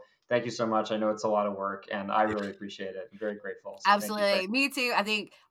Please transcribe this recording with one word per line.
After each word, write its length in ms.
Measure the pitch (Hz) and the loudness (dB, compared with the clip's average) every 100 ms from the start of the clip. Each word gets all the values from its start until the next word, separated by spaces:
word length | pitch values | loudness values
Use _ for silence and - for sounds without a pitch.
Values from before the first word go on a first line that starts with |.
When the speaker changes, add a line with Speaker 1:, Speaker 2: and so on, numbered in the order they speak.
| - _ - | -10 _ 0
Speaker 1:
thank 160 | 120 117 | 0 0
you 60 | |
so 140 | 113 113 | 0 2
much. 280 | 110 110 | 2 2
I 20 | 107 | 2
know 140 | 107 | 2
it's 160 | 104 113 | 2 2
a 40 | |
lot 180 | 107 104 | 2 2
of 100 | 98 | 0
work, 300 | 98 98 - | -4 -6 -6
and 180 | 104 98 | -6 0
I 140 | 107 | 2
really 260 | 107 107 101 | 2 0 -4
appreciate 460 | - 104 - 95 92 | -8 -12 -10 -8 -8
it. 140 | 92 | -12
I'm 80 | 98 | -6
very 160 | 107 104 | -6 -6
grateful. 420 | 98 92 101 - | -8 -10 -12 -2
So 100 | 196 | 2
thank 140 | 208 | 2
you, 0 | 208 | 2
Speaker 2:
Absolutely. 320 | 214 202 190 | 0 2 2
Speaker 1:
Frank. 120 | 185 | 2
Speaker 2:
Me 180 | 254 277 | 0 0
too. 240 | 277 247 196 | 0 0 0
I 80 | |
think 300 | 208 214 180 - _ | 0 -2 -4 -16 _